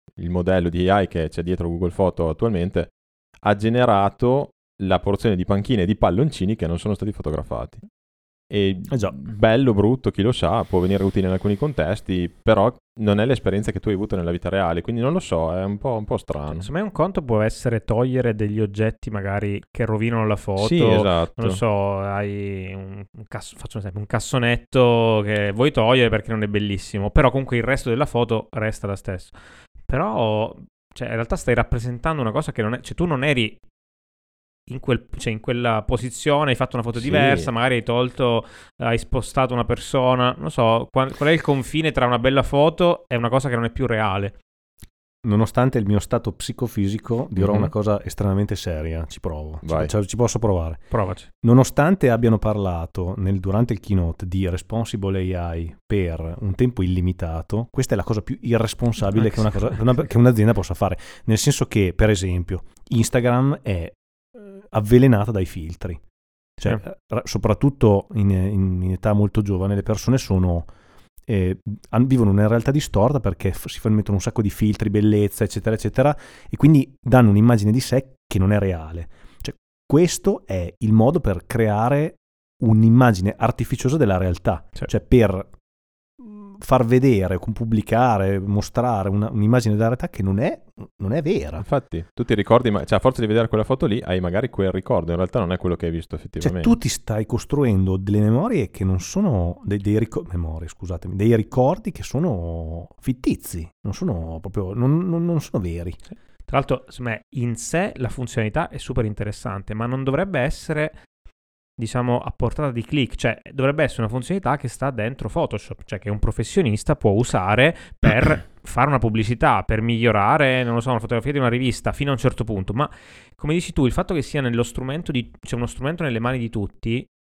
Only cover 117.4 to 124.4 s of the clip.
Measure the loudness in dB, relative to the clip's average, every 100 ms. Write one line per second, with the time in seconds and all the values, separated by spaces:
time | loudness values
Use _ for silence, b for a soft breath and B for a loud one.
117.4 | 2 4 4 2 B 0 2 4 4 0
118.4 | -4 -20 -8 0 2 2 2 0 0 2
119.4 | 2 2 0 -2 0 2 2 4 4 4
120.4 | 2 2 0 -2 -2 -2 -2 -4 -2 0
121.4 | 0 2 0 -2 -4 -4 -2 0 0 0
122.4 | -4 -4 -4 -4 -4 B B B B _
123.4 | -4 -2 -2 0 0 0 -2 -4 -4 -4